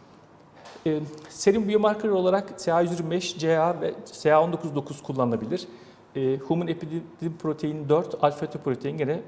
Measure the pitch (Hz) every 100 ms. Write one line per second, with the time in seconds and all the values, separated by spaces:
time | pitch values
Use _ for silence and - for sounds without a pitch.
0 | - - - - - - - - 160 151
1 | 147 - - - - 220 202 214 208 214
2 | 220 190 185 196 202 - - 165 175 175
3 | 160 180 180 156 160 160 170 165 160 -
4 | - - 151 156 170 170 160 143 - 143
5 | - 131 120 113 110 180 - - - -
6 | - 139 131 135 - 165 170 160 156 165
7 | - - 165 160 160 151 151 151 143 151
8 | 175 - 147 143 156 156 143 120 143 156
9 | 135 170